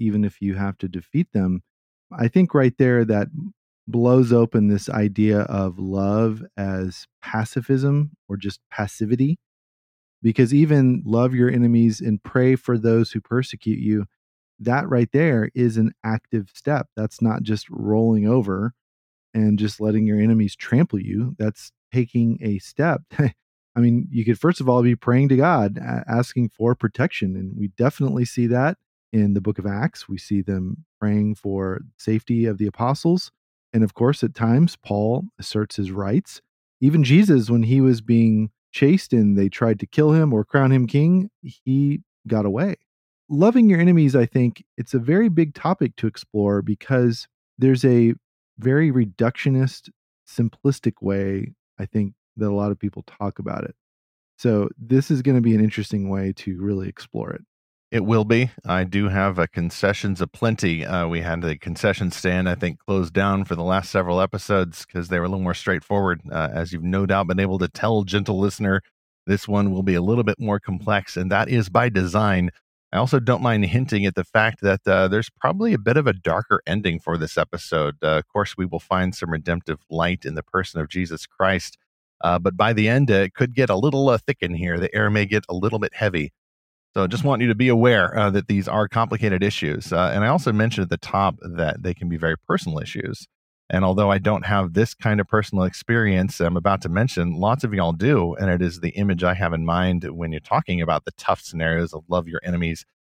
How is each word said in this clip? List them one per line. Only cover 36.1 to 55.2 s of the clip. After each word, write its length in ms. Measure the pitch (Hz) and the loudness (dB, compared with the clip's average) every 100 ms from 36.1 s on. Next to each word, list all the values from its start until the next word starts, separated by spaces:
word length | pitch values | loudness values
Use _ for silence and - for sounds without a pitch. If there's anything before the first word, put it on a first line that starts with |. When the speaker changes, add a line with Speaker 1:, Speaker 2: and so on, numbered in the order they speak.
| 131 - - _ _ _ _ | -2 -2 -12 _ _ _ _
Speaker 1:
Even 200 | 131 160 | 2 4
Jesus, 460 | 131 151 208 143 107 | 6 6 6 4 4
when 140 | 120 | 2
he 180 | 113 135 | 4 4
was 220 | 131 120 | 4 2
being 480 | 110 117 113 107 107 - _ | 2 4 4 4 0 -6 _
chased 420 | - 139 190 - | 0 4 4 2
and 240 | 120 104 98 | 2 4 4
they 100 | 98 | 2
tried 320 | - 117 104 | 0 0 0
to 60 | 98 | -2
kill 260 | - 151 | 2 4
him 220 | 156 156 | 4 4
or 100 | 110 | 0
crown 260 | 104 143 135 | 0 2 4
him 160 | 131 117 | 4 2
king, 440 | 139 156 185 196 - | 2 4 2 0 -8
he 640 | - - - 135 143 143 - _ 110 | -18 -10 -2 0 0 -2 -8 _ -4
got 160 | 110 | -2
away. 320 | 101 101 196 - _ _ _ _ - | 0 -2 -2 -4 _ _ _ _ -4
Loving 400 | 143 202 247 226 | 2 4 6 6
your 100 | 175 | 6
enemies, 340 | 175 175 147 | 6 6 6
I 120 | 127 117 | 4 2
think, 360 | 131 123 - _ - | 2 0 -2 _ -14
it's 160 | 117 | -6
a 60 | 131 | -4
very 320 | 117 175 233 | 0 2 2
big 240 | 165 156 | 2 0
topic 420 | - 160 185 131 - | -2 -4 -2 -2 -2
to 100 | 110 | -6
explore 540 | - - 107 101 101 | -6 -8 -2 0 0
because 680 | 104 104 - 131 123 113 - _ _ - | -2 -6 -2 2 2 0 -8 _ _ 0
there's 300 | 131 127 135 | 2 4 4
a 260 | 120 117 117 _ _ _ - | 6 4 0 _ _ _ -6
very 340 | 123 139 160 | 0 2 2
reductionist, 960 | 127 110 90 117 - 143 131 131 - - _ _ _ _ | 2 0 0 -2 0 0 0 0 -4 -18 _ _ _ _
simplistic 720 | - 113 - 139 135 117 - | -4 -4 -2 -2 -2 -4 -4
way, 540 | 98 98 98 98 - - _ - | -4 -2 -2 -4 -8 -12 _ -14
I 80 | 98 | -6
think, 260 | 110 101 - _ - | -4 -4 -8 _ -6
that 120 | 107 | -4
a 60 | |
lot 180 | 101 104 | -2 -2
of 60 | 98 | -4
people 240 | 101 - | -6 -10
talk 360 | - - 101 - | -16 -10 -10 -8
about 260 | 98 - | -10 -8
it. 100 | - - _ _ _ _ _ _ | -10 -14 _ _ _ _ _ _
So 300 | 120 104 101 - | 0 0 -2 -6
this 320 | 117 131 139 | 0 0 2
is 120 | 147 | 0